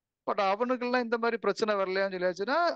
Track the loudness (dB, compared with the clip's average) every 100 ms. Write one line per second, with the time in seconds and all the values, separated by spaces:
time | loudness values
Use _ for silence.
0 | _ _ -4 0 2 2 0 0 0 0
1 | 0 0 0 0 -2 0 0 0 0 0
2 | -2 0 -2 -2 -2 0 0